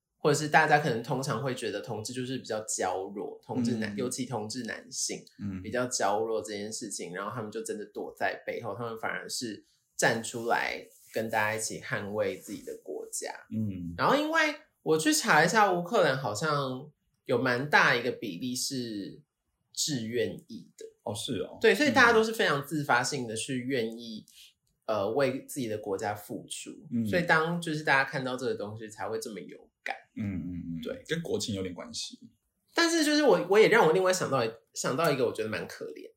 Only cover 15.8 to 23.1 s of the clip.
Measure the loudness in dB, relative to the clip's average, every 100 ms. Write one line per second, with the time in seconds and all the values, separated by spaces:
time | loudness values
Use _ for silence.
15.8 | 2 4 4 4 -2 -2 0 0 -2 -6
16.8 | -10 -20 _ _ 0 2 4 2 4 6
17.8 | 6 4 0 -4 -6 -6 -6 -4 -4 -4
18.8 | -6 -6 -8 -12 _ _ _ _ _ -6
19.8 | -2 -2 -2 0 0 -2 -12 -16 -16 -18
20.8 | -18 -12 -8 -6 -4 -4 -6 2 4 6
21.8 | 6 6 8 8 4 2 2 2 0 -2
22.8 | 2 2 2